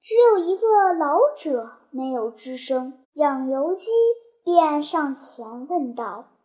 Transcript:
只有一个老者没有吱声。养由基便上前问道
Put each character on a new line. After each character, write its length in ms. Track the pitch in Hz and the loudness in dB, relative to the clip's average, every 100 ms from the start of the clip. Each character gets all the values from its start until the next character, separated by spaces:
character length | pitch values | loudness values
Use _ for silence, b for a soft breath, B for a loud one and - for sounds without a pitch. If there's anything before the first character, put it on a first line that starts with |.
只 140 | - | 0
有 240 | 440 480 403 | 4 6 4
一 180 | 339 381 | 0 -2
个 360 | 453 415 381 | 2 4 2
老 240 | 339 294 320 571 587 | 0 0 2 2 0
者 420 | 320 247 226 - _ | -6 -6 -6 -18 _
没 200 | 262 262 | -8 -6
有 220 | 254 226 | -4 -6
吱 240 | 240 254 254 | -10 -14 -14
声。 480 | - 254 254 262 _ | -4 -4 -4 -14 _
养 380 | - 294 269 262 | 0 0 0 -4
由 240 | 269 302 | -2 -2
基 100 | 370 415 453 466 466 _ _ | -4 0 2 2 0 _ _
便 400 | - 349 311 294 | 2 4 4 0
上 320 | 294 339 285 | -2 -4 -4
前 540 | 262 - - 226 240 277 | -6 -14 -18 -16 -14 -4
问 260 | 349 262 | -4 -4
道 300 | 240 226 202 262 _ | -6 -8 -8 -16 _